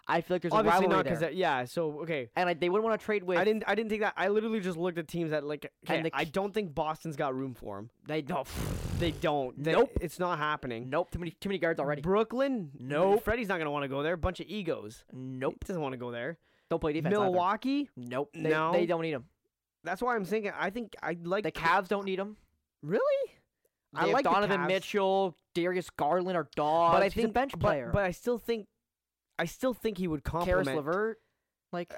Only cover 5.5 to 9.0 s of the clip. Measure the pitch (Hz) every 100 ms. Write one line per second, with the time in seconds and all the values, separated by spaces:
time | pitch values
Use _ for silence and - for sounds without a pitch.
5.5 | 147 143 _ 165 156 160 139 160 190 202
6.5 | 208 196 139 156 160 165 143 147 131 135
7.5 | 123 110 98 110 _ - 156 135 165 -
8.5 | - 113 - - -